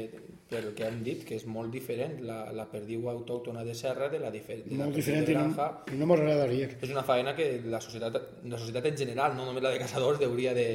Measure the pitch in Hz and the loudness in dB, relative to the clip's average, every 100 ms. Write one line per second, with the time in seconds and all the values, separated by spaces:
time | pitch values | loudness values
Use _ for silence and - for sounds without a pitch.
0 | 110 - - - - 117 107 104 110 117 | -6 -12 -16 -18 -8 -6 -4 -4 -4 -2
1 | 113 - - 110 117 110 117 127 - 120 | -4 -6 -6 -8 -6 -6 -6 -6 -4 -4
2 | 151 139 117 110 110 110 107 107 104 117 | -4 -4 -8 -8 -8 -8 -8 -8 -6 -4
3 | 120 120 120 123 120 117 113 117 135 127 | -4 -4 -4 -6 -6 -6 -6 -4 -2 -2
4 | 143 156 123 107 - 104 - 135 147 147 | -2 -2 -4 -6 -8 -10 -6 -2 0 0
5 | 139 151 151 151 151 151 151 - - 135 | 2 4 4 4 4 2 0 -4 -6 2
6 | 160 165 151 147 135 131 135 - 127 139 | 6 6 6 6 4 2 0 -4 -2 0
7 | 131 123 135 143 151 123 117 113 - 110 | 4 4 4 2 2 0 -2 -4 -4 -4
8 | 113 127 - - 123 117 113 120 151 143 | -2 -2 -4 -10 -8 -6 -4 0 0 2
9 | 127 117 143 127 131 127 131 123 123 139 | 0 2 2 2 -2 0 2 2 0 2
10 | 127 143 127 120 127 123 117 | 4 4 2 2 2 4 2